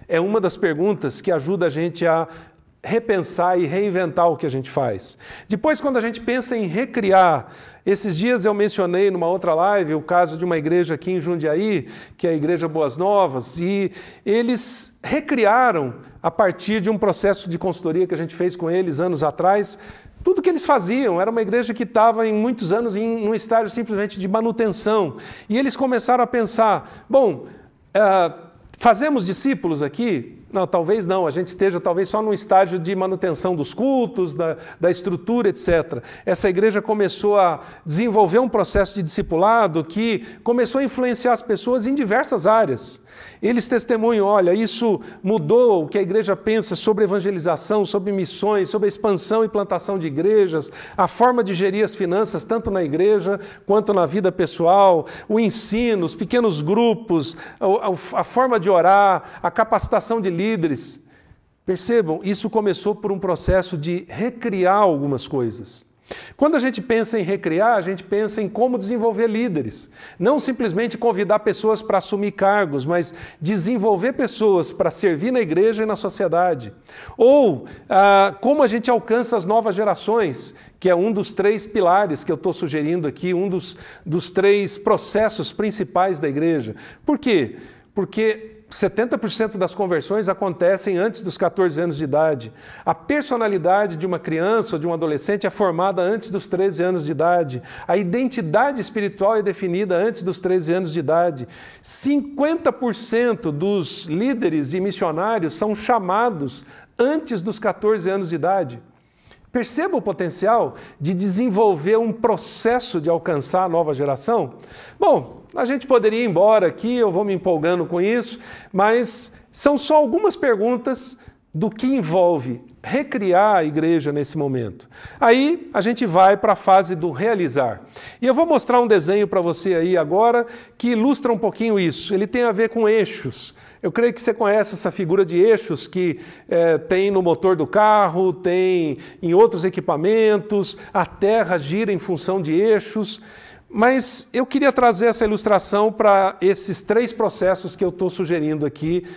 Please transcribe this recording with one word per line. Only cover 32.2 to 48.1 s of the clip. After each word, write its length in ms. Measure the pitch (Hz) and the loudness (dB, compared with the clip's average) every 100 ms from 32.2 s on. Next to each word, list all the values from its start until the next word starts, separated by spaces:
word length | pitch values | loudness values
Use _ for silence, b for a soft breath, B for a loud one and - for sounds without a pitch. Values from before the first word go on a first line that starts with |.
num 100 | 214 | -2
estágio 460 | 202 - 190 190 180 | -4 2 4 4 0
de 180 | 165 190 | -4 -2
manutenção 580 | 190 185 185 151 185 | -2 -2 -4 -2 -2
dos 200 | 175 143 | -2 -4
cultos, 600 | - 262 262 220 170 175 | -2 0 0 0 -2 -4
da, 220 | 143 165 151 B B | -2 -4 -4 B B
da 100 | 175 | 0
estrutura, 600 | 175 196 175 - 240 202 | 0 -2 -6 -2 0 0
et 80 | - | -2
cetera. 440 | - 170 147 123 B B | 0 0 0 -8 B B
Essa 240 | - 180 202 | -4 0 0
igreja 320 | 180 220 202 | 2 2 0
começou 580 | - 208 190 - 208 208 | -2 0 0 0 2 4
a 220 | 180 151 B B | 4 0 B B
desenvolver 540 | 165 156 233 208 185 208 | -6 -2 0 4 4 4
um 100 | 254 | 2
processo 460 | 220 175 202 190 | 0 0 0 -2
de 80 | 202 | -2
discipulado 840 | 160 - - 165 202 233 202 160 | -6 -4 -2 2 4 4 2 0
que 400 | 151 208 233 208 B B | -4 -4 -2 -2 B B
começou 380 | - 240 240 262 | -2 0 0 0
a 40 | |
influenciar 500 | 277 - 254 240 247 | -2 -2 -2 0 0
as 80 | 226 | 0
pessoas 440 | 233 202 240 247 220 | 0 -4 0 -2 0
em 80 | |
diversas 520 | 277 220 226 294 233 170 | -2 0 0 0 0 2
áreas. 520 | 220 190 123 - - B B B B | 2 2 -2 -6 -16 B B B B
Eles 260 | 214 240 - | -2 0 0
testemunham, 580 | 240 226 226 226 226 196 | -2 0 0 2 2 4
"Olha, 280 | 208 175 | 4 4
isso 480 | 202 226 - 233 185 B B | 2 0 0 0 0 B B
mudou 640 | 185 214 151 226 247 185 | -2 0 2 4 6 4
o 20 | 151 | 0
que 120 | 202 | -2
a 40 | |
igreja 320 | 185 208 196 | 0 0 0
pensa 400 | 190 - 220 - | -2 0 -2 -2
sobre 300 | 170 - 214 | -4 -2 2
evangelização, 800 | 202 196 185 185 160 151 - 208 | 2 0 -2 -2 -2 -2 -2 -2
sobre 260 | 196 202 190 | 0 -2 -2